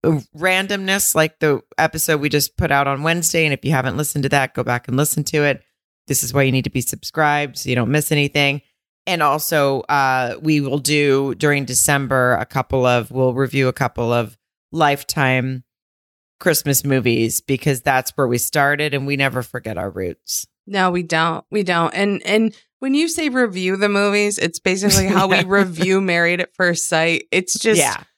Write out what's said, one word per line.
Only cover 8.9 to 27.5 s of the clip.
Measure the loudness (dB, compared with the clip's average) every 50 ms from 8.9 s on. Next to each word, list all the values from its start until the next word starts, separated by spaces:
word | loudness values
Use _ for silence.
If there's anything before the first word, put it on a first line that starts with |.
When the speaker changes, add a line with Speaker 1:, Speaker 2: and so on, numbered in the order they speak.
| _ _ _
Speaker 1:
And | -6 -2 0
also, | 2 2 2 0 -2 0 0 2 2 2 0 -2
uh, | -2 0 0 2 2 2 2 0 -2 -4 -6 -4
we | 0 0 2 2
will | 2 0 -2 -2
do | 0 0 2 2 4 4 4 2 2 -2 -2
during | 0 0 2 2 0 -2
December | -2 -2 0 2 2 2 0 0 0 0 2 4 2 2 0
a | -2
couple | _ -4 -4 -2 _ 0 2 2
of, | 4 2 2 0 -2
we'll | -2 0 0 0 2
review | 0 -2 -2 0 0 0
a | 0 0
couple | -2 -4 -4 _ -2 -2 0
of | 0 0 0 -4 -10 _ _ _ _ _ _ _
Lifetime | -2 0 2 2 2 0 -4 -4 0 0 2 2 2 0 0 -2 -6 -8 -12 _ _ _ _ _ _ _ _ _ _ _ _ _ _ _
Christmas | 0 0 0 2 0 0 0 0 0
movies | 0 0 2 2 2 2 2 0 0 -2 -6
because | _ -2 -4 -2 0 -2 -2 0
that's | _ 0 0 0 0 -2
where | -2 -2 0
we | 0 0
started | -2 -2 -2 0 0 2 2 0 0 -2 -2 -2
and | -4 -2
we | -2 -2
never | 0 0 0 -2 -4
forget | -6 -6 -10 -8 -8 -6 -6
our | -6 -6 -6
roots. | -6 -6 -6 -6 -6 _ _ -8 -8 -8 -8 _ _ _ _
Speaker 2:
No, | -6 -2 0 0 0
we | 0 -2 -2
don't. | 0 0 0 0 0 -2 -6 -10 _
We | -4 -4 -2
don't. | 0 0 0 0 -2 0
And, | 0 0 0 -2 -4 -2
and | 0 2 2 2 0 -2 -6 _ _ _ _
when | -2 0 0
you | 0 0
say | 0 -2 -4 -4 -2
review | 0 0 0 0 0 -2 -2 -2 0
the | 0 0 0
movies, | 2 2 2 2 2 2 0 0 0
it's | -2 -4 -4 -4 -4
basically | _ -2 -2 0 2 2 2 4 2
how | 2 2 2 4
we | 4 2 2 2
Speaker 1:
<laughs> |
Speaker 2:
review | 2 2 2 2 0 0 -2 0 2 2 2
Married | 2 2 2 2 2 2 0 -2
at | -4 -6 _
First | 0 0 0 0 0 -2
Sight. | 0 0 2 2 2 0 -2 -2 _
It's | -2 -2 -2 -2